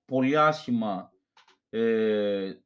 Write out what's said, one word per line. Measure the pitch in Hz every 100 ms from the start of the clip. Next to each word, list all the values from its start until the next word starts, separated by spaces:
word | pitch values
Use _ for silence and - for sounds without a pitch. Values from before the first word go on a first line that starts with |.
| -
πολύ | 131 131 151
άσχημα, | 151 151 - 120 107 92 - _ _ _ _ _ _
ε, | 110 113 110 110 107 101 101 95 -